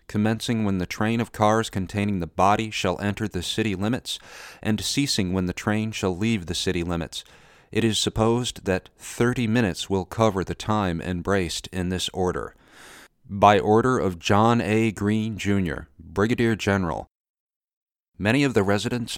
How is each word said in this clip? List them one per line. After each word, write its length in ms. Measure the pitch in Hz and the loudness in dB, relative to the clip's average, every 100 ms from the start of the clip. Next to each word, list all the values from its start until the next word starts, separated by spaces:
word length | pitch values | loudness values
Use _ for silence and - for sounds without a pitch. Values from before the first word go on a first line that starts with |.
| - | -6
commencing 560 | 107 107 113 - 117 | 0 0 0 -2 -2
when 140 | 104 98 | 0 -2
the 80 | 87 | -2
train 340 | - 110 117 | -2 0 0
of 140 | 113 | -2
cars 360 | - 107 110 113 | 2 4 4 0
containing 520 | 101 92 104 101 98 | -4 -4 -4 -2 -2
the 40 | 82 | -4
body 460 | - 95 104 110 | 2 2 2 0
shall 300 | - 95 87 | -2 -2 0
enter 260 | 104 101 107 | -2 -2 -4
the 160 | 92 | -6
city 320 | 87 - 110 92 | -6 -2 -2 -2
limits, 420 | 101 123 - - - - - - | -2 -4 -6 -12 -12 -20 -20 -10
and 180 | - 107 | -4 -2
ceasing 540 | 101 - 143 - 92 | -2 -2 0 0 0
when 120 | 95 90 | 0 -2
the 60 | |
train 400 | 87 - 107 110 | -2 -2 -2 -2
shall 240 | 110 101 87 | -2 -2 0
leave 300 | 110 113 82 | 0 -2 -4
the 100 | 87 | -4
city 280 | - 90 | -2 -2
limits. 420 | 85 87 78 - - - - - - | -2 -2 -4 -10 -16 -20 -20 -20 -8
It 140 | - | -2
is 140 | 113 107 | 0 0
supposed 680 | - - 113 120 123 - - | -2 0 2 2 -2 -6 -2
that 240 | 92 - _ | -4 -4 _
thirty 480 | - - 120 123 117 | -10 0 0 0 0
minutes 420 | 113 110 82 - | 2 2 0 -2
will 160 | 98 90 | -2 -2
cover 380 | - 110 95 | 2 2 2
the 100 | 82 | -2
time 480 | 85 - 107 98 82 | -4 -2 0 0 -2
embraced 640 | 82 90 85 98 87 - - | -4 -4 0 0 0 -6 -8
in 160 | 92 90 | -6 -4
this 180 | 92 - | -4 -4
order. 420 | - 90 80 55 - _ - - - - _ - | -2 -2 -2 -8 -14 _ -20 -20 -20 -20 _ -10
By 300 | 101 101 104 | 4 6 6
order 400 | - 110 127 127 | 6 4 4 2
of 220 | 87 87 | 0 -2
John 420 | - 104 113 120 | 2 4 6 4
A. 300 | 95 110 113 | 2 2 2
Greene, 480 | 98 101 110 110 101 | 0 0 0 -2 -4
Junior, 480 | 98 101 90 69 - - | 0 0 0 -4 -10 -18
Brigadier 560 | 82 82 107 117 117 110 | -8 0 2 2 2 2
General." 520 | - 98 87 58 - _ _ _ _ _ _ _ _ _ _ - | 2 2 0 -4 -8 _ _ _ _ _ _ _ _ _ _ -4
Many 280 | 95 131 | 0 2
of 100 | 143 | 2
the 80 | 110 | 2
residents 560 | 98 101 110 120 117 | 2 0 0 -6 -6